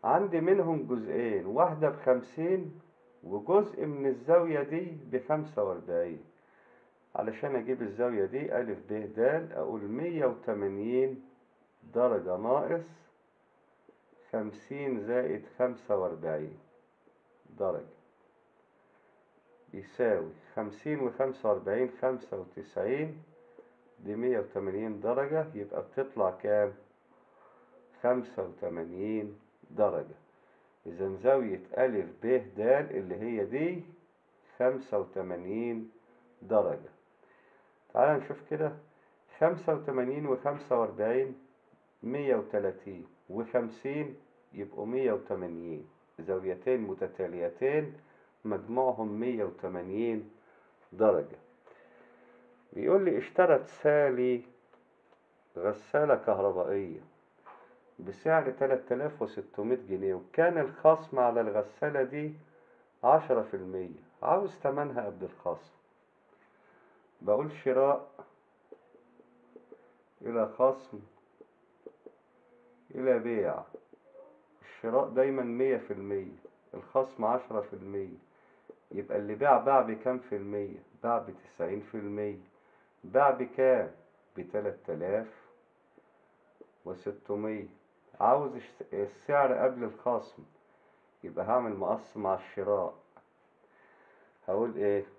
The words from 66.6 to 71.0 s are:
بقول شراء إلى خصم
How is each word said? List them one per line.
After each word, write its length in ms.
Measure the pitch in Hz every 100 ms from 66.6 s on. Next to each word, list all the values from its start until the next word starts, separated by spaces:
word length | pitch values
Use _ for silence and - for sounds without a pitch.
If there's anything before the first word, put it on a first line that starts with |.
| _ _ _ _ _ _
بقول 300 | 98 107 151
شراء 560 | 151 135 127 135 143 - - - _ _ _ _ - _ - _ _ - _ _ - _ - - _ _ _
إلى 260 | 117 117 107 -
خصم 420 | 131 135 - 104